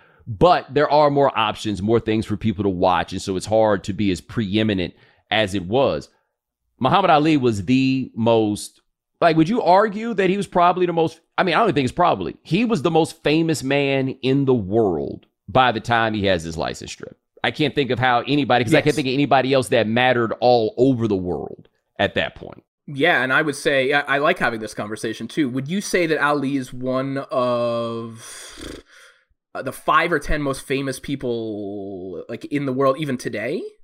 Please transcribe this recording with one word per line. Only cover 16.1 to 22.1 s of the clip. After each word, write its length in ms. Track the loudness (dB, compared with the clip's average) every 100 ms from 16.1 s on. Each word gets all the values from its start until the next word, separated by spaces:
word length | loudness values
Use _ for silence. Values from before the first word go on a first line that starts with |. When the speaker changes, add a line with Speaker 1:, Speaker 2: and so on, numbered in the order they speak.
Speaker 1:
he 140 | 0 0
has 160 | 0
his 140 | -2 -6
license 360 | -6 -8 -14
stripped. 280 | -16 -18 -20 _ _
I 80 | -4
can't 240 | -2 -2
think 160 | 0 -2
of 80 | 0
how 240 | 2 2 0
anybody, 380 | 0 2 2
'cause 100 | 4
I 40 | 2
can't 80 | 2
Speaker 2:
Yes. 80 | 0
Speaker 1:
think 120 | -2
of 60 |
anybody 400 | 0 2 2 4
else 140 | 0 2
that 200 | 0 2
mattered 460 | 2 2 2 0 2
all 340 | 4 4 2 2
over 320 | 2 4 0
the 80 | 0
world 520 | -2 -6 -8 -14 -20 _ _ -2
at 160 | -2